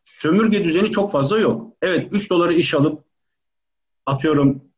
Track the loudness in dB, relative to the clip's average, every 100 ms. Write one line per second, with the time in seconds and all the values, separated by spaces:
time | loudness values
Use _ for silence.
0 | _ -6 0 2 2 0 0 0 0 -2
1 | -2 -2 0 0 0 -2 -8 _ -2 -2
2 | -2 -4 -2 0 2 2 0 0 0 -2
3 | _ _ _ _ _ _ _ _ _ _
4 | -8 -2 0 2 2 0 -8